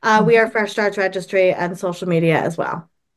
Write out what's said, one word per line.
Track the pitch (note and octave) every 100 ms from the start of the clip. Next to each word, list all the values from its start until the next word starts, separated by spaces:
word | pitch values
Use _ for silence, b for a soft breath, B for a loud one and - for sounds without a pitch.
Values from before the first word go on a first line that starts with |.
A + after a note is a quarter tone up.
uh, | A3 G#3+
we | G#3+ A3+
are | A3
Fresh | A3 G#3
Starts | - G#3 G3+
Registry | F#3+ F#3+ F3 F#3+ F#3
and | - F3 F3+
social | F#3 E3+ F3+
media | E3 E3 D3+
as | - E3
well. | - E3+ - _ _